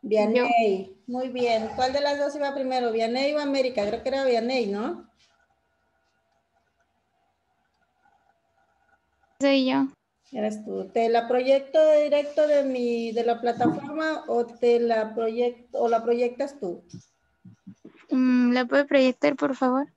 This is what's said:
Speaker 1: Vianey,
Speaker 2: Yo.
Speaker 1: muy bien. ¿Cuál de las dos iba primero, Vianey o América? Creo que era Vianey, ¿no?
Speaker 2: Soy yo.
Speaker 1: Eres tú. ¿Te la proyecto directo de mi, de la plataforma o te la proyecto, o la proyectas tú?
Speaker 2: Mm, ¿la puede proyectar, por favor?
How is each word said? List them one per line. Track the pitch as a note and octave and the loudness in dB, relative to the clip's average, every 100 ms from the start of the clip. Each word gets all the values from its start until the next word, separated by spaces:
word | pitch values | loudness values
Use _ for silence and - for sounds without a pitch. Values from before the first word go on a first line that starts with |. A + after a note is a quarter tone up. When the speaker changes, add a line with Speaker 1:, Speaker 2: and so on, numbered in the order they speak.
| G#3+ | -2
Speaker 1:
Vianey, | G#3 G#3 B3 B3 A#3 A3 F#3+ F#3+ | 0 2 2 2 2 2 0 -6
Speaker 2:
Yo. | - - | -16 -10
Speaker 1:
muy | B3 C4 | -8 -6
bien. | B3 A#3+ A3+ A3 A#3+ | -4 0 0 -2 -2
¿Cuál | C4 | -2
de | C#4 | 0
las | C#4+ C#4+ | -2 0
dos | C#4+ D4 | -2 -2
iba | C#4+ | -4
primero, | C#4 C4 B3+ A#3+ | -4 -2 -2 -2
Vianey | A3 A3+ B3 C#4 | -2 -2 -2 -2
o | D4 | -2
América? | C#4+ C4+ B3+ B3 G3+ | -2 0 0 -2 -4
Creo | A3+ | -4
que | B3+ | -4
era | C4+ | -2
Vianey, | C4+ A#3 A#3 C4 G#3+ | 0 0 0 -2 -2
¿no? | G3 B3 F4 - _ _ _ _ _ _ _ _ _ _ _ _ _ _ _ _ _ _ _ _ _ _ _ _ _ _ _ _ _ _ _ _ _ _ _ _ _ _ _ _ _ _ _ | -4 -6 -8 -14 _ _ _ _ _ _ _ _ _ _ _ _ _ _ _ _ _ _ _ _ _ _ _ _ _ _ _ _ _ _ _ _ _ _ _ _ _ _ _ _ _ _ _
Speaker 2:
Soy | C#4 C#4 C4 | 2 2 2
yo. | C4+ C4+ - _ _ _ | 0 -2 -4 _ _ _
Speaker 1:
Eres | B3+ G#3+ G#3+ | -6 -6 -6
tú. | G#3+ G3 F#3+ | -10 -8 -4
¿Te | A#3 A3+ | -2 2
la | A#3 A#3 | 0 0
proyecto | B3+ B3+ C4+ C4+ D#4 D#4 D4+ | -2 2 0 2 2 4 4
directo | D4 C#4+ D4 D4+ D4+ | 4 0 0 0 2
de | C#4+ | 4
mi, | C4+ B3+ A#3+ A#3 A#3 | 2 -2 -2 -2 -2
de | A3 | -2
la | A#3 A#3 | 0 0
plataforma | A#3+ A#3 B3 D#4 D4 D4+ D#4 D4+ - | -2 0 0 0 -6 -6 -4 -4 -4
o | A#3 | -4
te | A#3+ - A#3+ A#3+ | -4 -2 2 2
la | A#3 A3+ G#3+ | 2 0 -2
proyecto, | G#3+ A3+ A3+ A#3+ A#3+ - - | -4 -4 -2 -2 -4 -12 -2
o | A#3 | 0
la | A3+ | 0
proyectas | A3+ A#3+ B3 A#3+ C#4 - | 0 0 0 -2 -8 -6
tú? | F#3+ F3 _ A#2 _ _ _ _ - - - G3 - _ - | -8 -10 _ -20 _ _ _ _ -20 -20 -20 -20 -20 _ -4
Speaker 2:
Mm, | C4 B3+ B3 B3 | 2 4 4 4
¿la | B3 B3 | 2 2
puede | C4+ | 2
proyectar, | C#4+ C#4+ C4 B3+ D4 C#4 | 4 4 4 2 0 0
por | C#4+ B3+ | -2 0
favor? | B3+ B3+ C#4+ | 0 0 -4